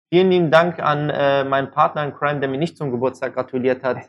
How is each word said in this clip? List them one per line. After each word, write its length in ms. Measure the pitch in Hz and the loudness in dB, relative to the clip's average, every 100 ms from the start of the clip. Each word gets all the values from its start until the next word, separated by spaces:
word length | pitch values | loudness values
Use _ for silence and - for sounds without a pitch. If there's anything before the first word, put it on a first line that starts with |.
| - | 0
Vielen 200 | 170 190 | 2 4
lieben 200 | 180 165 | 4 4
Dank 280 | 160 175 170 | 4 4 0
an, 300 | 151 147 147 | -2 0 -2
äh, 340 | 139 143 139 | 0 2 2
meinen 260 | 135 135 131 | 0 -2 -2
Partner 320 | 147 165 156 | 0 0 0
in 120 | 147 | -6
Crime, 260 | 135 147 147 | -4 -4 -2
der 80 | 135 | -2
mir 80 | 135 | -2
nicht 220 | 170 - | -4 -4
zum 120 | 147 | -6
Geburtstag 440 | 120 127 127 131 | -2 -4 -4 -8
gratuliert 500 | 127 127 131 127 127 | -6 -6 -2 -2 -2
hat 140 | 131 123 | -2 -6